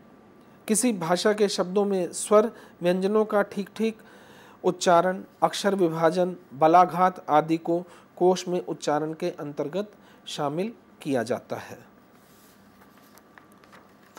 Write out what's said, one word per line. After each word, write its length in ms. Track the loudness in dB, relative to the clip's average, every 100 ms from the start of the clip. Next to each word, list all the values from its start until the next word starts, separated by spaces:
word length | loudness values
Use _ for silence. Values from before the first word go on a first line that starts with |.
| -20 -20 -20 -20 -20 -14 -2
किसी 240 | 0 2
भाषा 400 | 0 -2 0 0
के 160 | 2 0
शब्दों 360 | -2 -2 -2 0
में 280 | -2 -4
स्वर 380 | -6 2 4 4 -4 -20 -4
व्यंजनों 440 | -2 0 0 0 0
का 160 | 0
ठीक-ठीक 560 | -2 -4 -10 -4 -4 -4 -18 -20 -20 -20 -20 -6
उच्चारण, 600 | -4 -2 4 4 4 -2 -10 -4
अक्षर 320 | -2 0 -2 2
विभाजन, 600 | 0 2 0 2 -2 -2 -14
बलाघात 720 | 0 6 6 6 4 0 0 0
आदि 280 | 2 2 -2
को 260 | -2 -4 -4 -20 -18 0
कोश 300 | 2 2 -2
में 180 | -6 -6
उच्चारण 480 | -8 -2 -2 -2
के 160 | -6 -8
अंतर्गत 600 | -8 -12 -6 -6 -6 -8 -12 -20 -20 -16
शामिल 480 | -6 -4 -4 -6 -8 -20 -14
किया 220 | -4 -2
जाता 320 | -2 -4 -6 -12
है। 240 | -12 -18 -20 -20 _ -20 -20 -20 -20 -20 -20 -20 -20 -20 -20 -20 _ -20 -20 -20 -20 -20 -20 -20 -20